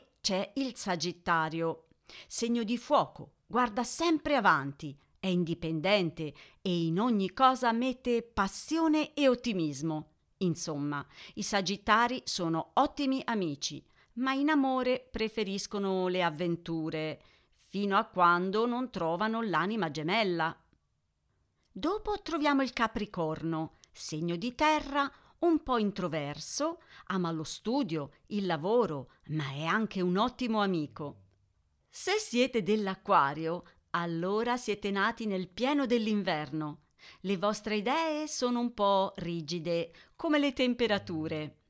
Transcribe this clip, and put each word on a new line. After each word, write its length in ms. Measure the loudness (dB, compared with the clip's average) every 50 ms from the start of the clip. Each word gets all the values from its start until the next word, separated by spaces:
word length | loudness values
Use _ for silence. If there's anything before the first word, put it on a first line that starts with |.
| -6 _ _ _
c'è 320 | -4 -2 -2 -2 -2 -4 -4
il 200 | -4 -4 -4 -4
Sagittario, 1120 | -4 -4 -2 -2 -2 -2 -4 -6 -4 -2 0 2 2 2 0 -2 -2 -2 -2 -2 -6 -10 _ _ _ _ -20 -20 -20 -14
segno 360 | -6 -4 -2 0 0 0 0 0
di 120 | 0 -2
fuoco, 600 | -4 0 2 2 2 2 0 -4 -12 -18 -18 _ _ _
guarda 380 | -2 0 0 0 0 0 -2 -2
sempre 520 | -2 0 0 2 2 2 2 2 2 2
avanti, 600 | 4 6 6 4 4 2 -2 -8 -8 -10 -12 -12 -14 _ _ _ _ -2
È 40 | 0
indipendente 1040 | 0 2 0 0 -2 -4 -4 -4 -2 -2 2 2 2 2 2 0 -4 -6 -8 -8 -10 -12 -20 -20 _ _
e 240 | -2 0 0 2 2
in 160 | 2 2 2
ogni 320 | 2 2 2 2 0 0
cosa 400 | 2 4 4 4 4 4 2 0
mette 500 | 2 2 0 -2 -2 -2 0 0 0 0
passione 920 | -2 -2 _ 0 0 0 0 -2 -2 0 0 2 4 4 4 2 2 0 0
e 120 | 2 4
ottimismo. 880 | 4 4 4 0 -2 -2 -2 -2 -2 -2 -4 -4 -4 -4 -4 -6 -10 _ _ _ _ _ -2
Insomma, 640 | 0 0 0 0 -4 -4 -4 -4 -4 -4 -4 -6 -8 -10 -16 -20 -20 -12 -8
i 60 | -6
Sagittari 800 | -4 -2 0 0 0 -2 -4 -2 2 2 4 4 4 2 0 -2 -4
sono 460 | -4 -2 -2 0 0 0 -2 -2 0 _
ottimi 480 | 2 2 2 0 -2 -2 0 0 0 -2
amici, 580 | -2 -2 0 -2 -2 -4 -6 -6 -8 -8 -10 -14 _ _ _ _ _ _
ma 180 | -4 -2 -2 0
in 160 | 2 2 4
amore 580 | 4 4 4 4 2 2 2 0 0 0 -2 -6
preferiscono 1000 | -4 -2 -2 -2 -2 -2 -2 -2 -2 -4 -4 -4 -4 -2 0 0 2 2 2 2
le 140 | 2 2
avventure, 1000 | 2 0 0 0 -2 -2 -2 -2 -4 -4 -4 -4 -4 -4 -4 -4 -4 -6 -6 -10 -14 -20 _ _ _ _ _
fino 420 | _ -16 -8 -4 -2 0 2 2
a 80 | 2 2
quando 640 | 2 2 4 6 6 6 4 2 0 0 0 0
non 240 | 0 0 -2 -4 -6
trovano 500 | -4 -2 -2 -2 0 0 -2 -2 -2 -2
l'anima 500 | -2 0 0 2 2 0 0 -2 -2 -2
gemella. 640 | -2 -4 -2 0 2 2 2 2 0 0 -2 -2 -4 -8 _ _ _ _ _ _ _ _ _ _ _ _ _ _ _ _ _ _ _ _ _ _
Dopo 480 | -10 -4 -2 -2 -2 -2 -2 -4 -4 -4
troviamo 400 | -4 -4 -2 0 2 2 2 2
il 140 | 0 0 -2
Capricorno, 1040 | -2 -2 -2 -2 -4 -6 -4 -4 -4 -4 -4 -4 -4 -4 -4 -4 -4 -4 -6 -10 _ _ _
segno 460 | -14 -12 -8 -8 -6 -4 -4 -4 -4
di 180 | -4 -6 -6 -2
terra, 560 | 0 2 2 2 2 0 -2 -2 -2 -2 -2 -6 -12 _ -20 _ _
un 240 | 2 2 4 2
po' 160 | 2 0 0 2
introverso, 1040 | 2 0 0 -2 -4 -2 -2 -4 -4 -4 -6 -6 -6 -4 -2 -2 -2 -2 -4 -6 -12 -20 -20 -16 -8
ama 240 | -4 -2 0 0 0
lo 140 | -2 -4 -4
studio, 680 | -6 -6 -4 -2 -2 0 0 0 0 -2 -4 -6 -8 -10 _ _
il 180 | -6 -4 -2 0
lavoro, 680 | 0 0 0 0 2 4 4 2 2 -2 -6 -8 -10 -16 _ _ -6
ma 240 | -4 -4 -4 -4
è 120 | -6 -4 -2
anche 380 | 0 0 0 0 0 -2 -2
un 160 | 0 2 2 2
ottimo 420 | 2 0 -2 -2 -4 -2 0 0
amico. 640 | 2 2 0 0 -2 -4 -8 -10 -10 -10 -12 -14 -20 _ _ _ _ _ _ _ _ _ _ _ _ _
Se 300 | -10 -4 -2 0 0 0
siete 440 | 0 0 2 2 2 2 2 0
dell'Acquario, 1000 | 0 2 0 0 0 -2 -6 -6 0 4 4 6 6 4 2 -2 -4 -4 -4 -6 -8 -14 -20 _ _ _ -4
allora 600 | -2 -2 -2 -2 -2 -2 0 0 0 0 0 -2
siete 340 | -2 -2 -4 -4 -4 -4 -2
nati 360 | 0 0 0 0 0 -2 -4
nel 220 | -4 -2 -4 -4 -6
pieno 380 | -4 -2 0 0 2 2 2
dell'inverno. 960 | 2 2 2 2 2 0 0 0 0 -2 -2 -2 -4 -4 -4 -4 -6 -8 -10 _ _ _ _ -20 -20 -16 -8
Le 160 | -4 -2 -2
vostre 400 | 0 0 0 0 -2 -2 -2 -2
idee 500 | -2 0 0 0 0 0 0 -2 -2 -4
sono 340 | -4 -2 -2 0 0 0 0
un 140 | -2 -2 -2
po' 380 | 0 2 4 4 4 2 0 -2
rigide, 760 | -6 -6 -6 -6 -6 -6 -6 -6 -4 -2 -2 0 0 -2 -4 -8 -16 -20 _ _
come 220 | -4 0 2 2 4
le 140 | 2 2
temperature. 1080 | 2 2 2 2 2 2 2 2 0 0 -2 -4 -6 -6 -4 -4 -6 -6 -6 -8 -12 _ _